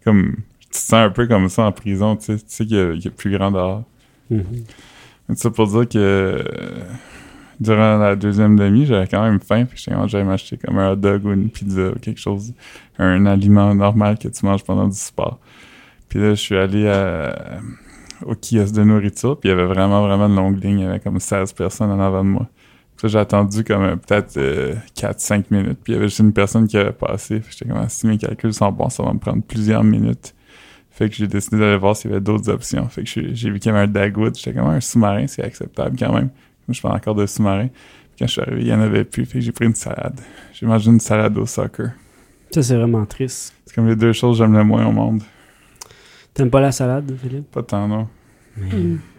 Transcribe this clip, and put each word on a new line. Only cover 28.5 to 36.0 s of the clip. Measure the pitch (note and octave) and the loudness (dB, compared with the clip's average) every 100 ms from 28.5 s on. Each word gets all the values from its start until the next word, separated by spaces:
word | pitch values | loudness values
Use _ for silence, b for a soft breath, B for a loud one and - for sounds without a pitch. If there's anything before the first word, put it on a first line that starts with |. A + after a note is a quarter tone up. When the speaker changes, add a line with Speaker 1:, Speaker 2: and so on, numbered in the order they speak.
Speaker 1:
sont | G#2 G2+ | 0 -2
bons, | F#2+ - | -2 -4
ça | - | -4
va | A#2+ | -4
me | G#2+ | -4
prendre | - A2+ | -2 -4
plusieurs | - A#2+ G#2+ A2 | -4 -2 0 2
minutes. » | A2 A2 A2 A#2+ - _ B B B B B | 4 2 0 -4 -10 _ B B B B B
Fait | - A2 | -4 -4
que | - | -2
j'ai | G2+ | -4
décidé | G2+ - G#2+ | -4 -2 2
d'aller | G#2+ G2+ | 4 4
voir | G2 G#2+ | 2 0
s'il | A2 | -2
y | |
avait | G2+ | -4
d'autres | G2 G#2+ G#2 | -2 -2 0
options. | G#2+ - B2 A#2+ | -4 -4 -6 -6
Fait | - | -8
que | - | -8
j'ai, | - - | -6 -6
j'ai | A#2 A2 | -6 -6
vu | G2+ | -2
qu'il | A2+ | 0
y | |
avait | G#2 | 2
un | G2+ | 2
Dagwood. | G#2 G#2 G2+ A2 - | 0 0 0 -2 -4
J'étais | A#2+ | -6
comme, « | A#2 C3+ | -2 0
Un | D3+ | 0
sous-marin, | - A#2 G#2 G2+ C3+ | 0 2 2 0 -4
c'est | - | -6
acceptable | - - - - - | -10 -10 -12 -6 -6
quand | B2+ | -4